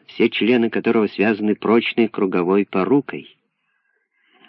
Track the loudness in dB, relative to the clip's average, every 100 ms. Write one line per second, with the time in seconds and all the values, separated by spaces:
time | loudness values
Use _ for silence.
0 | -10 -2 -2 0 0 2 0 -2 0 0
1 | 0 0 -2 0 -2 -2 2 0 2 0
2 | 0 0 -2 0 2 0 0 -2 0 0
3 | -2 -10 -16 _ _ _ _ _ _ _
4 | _ _ _ _